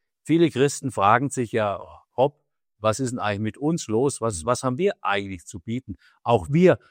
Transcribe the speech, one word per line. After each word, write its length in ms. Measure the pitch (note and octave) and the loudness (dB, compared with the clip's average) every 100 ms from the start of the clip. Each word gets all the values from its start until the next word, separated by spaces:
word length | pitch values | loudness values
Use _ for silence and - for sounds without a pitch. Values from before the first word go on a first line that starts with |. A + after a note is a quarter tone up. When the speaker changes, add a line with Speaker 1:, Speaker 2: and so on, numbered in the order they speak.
| _ _ | _ _
Speaker 1:
viele 260 | - D#3+ E3+ | 0 2 2
Christen 420 | A#2+ C#3 - C3+ | 2 0 0 -6
fragen 380 | G#2 G2 A#2 C#3 | 0 4 4 2
sich 220 | - A#2 | -4 -4
ja, 280 | A2+ G#2 F#2+ - - _ - | -2 -2 -4 -10 -20 _ 0
"Hopp, 280 | C#3+ - _ _ _ _ | 0 -2 _ _ _ _
was 220 | G#2+ A2 | -2 0
ist 120 | C3 | -2
denn 80 | A#2+ | -4
eigentlich 200 | G#2 G2+ | -4 -2
mit 180 | G#2+ - | -4 -4
uns 300 | D3 E3+ - | -4 -4 -2
los? 340 | G#2+ C#3 - | 0 0 -2
Was, 220 | A2+ F2+ | -4 -4
Speaker 2:
Mhm. 20 | F#2+ | -2
Speaker 1:
was 180 | B2 | -2
haben 140 | C3 B2+ | -2 -2
wir 160 | F#3+ - | -2 -2
eigentlich 440 | - G2+ G2 F#2 - | -4 -4 -4 -10 -14
zu 140 | G2 | -14
bieten?" 360 | - A#2+ - F2+ _ _ | -8 -8 -10 -16 _ _
Auch 240 | - A#2 F2 | 0 0 2
wir 280 | D3 F3+ C#3 _ | 4 4 4 _